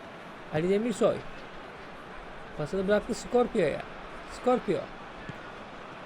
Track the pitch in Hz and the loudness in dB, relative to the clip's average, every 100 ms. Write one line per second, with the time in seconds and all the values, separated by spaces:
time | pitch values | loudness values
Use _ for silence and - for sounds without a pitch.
0 | - - - - - 156 175 202 240 - | -14 -14 -14 -14 -2 2 4 4 4 4
1 | 190 - - - - - - - - - | 4 4 -2 -10 -12 -12 -12 -12 -14 -14
2 | - - - - - - 151 190 190 208 | -12 -12 -12 -12 -10 -6 -2 2 4 4
3 | - - - 247 240 220 151 - - - | 4 -2 4 6 6 6 4 2 -4 -10
4 | - - - - 151 151 - 156 - - | -12 -12 -12 0 4 4 4 0 -2 -10
5 | - - - - - - - - - - | -12 -10 -10 -10 -12 -12 -12 -12 -12 -12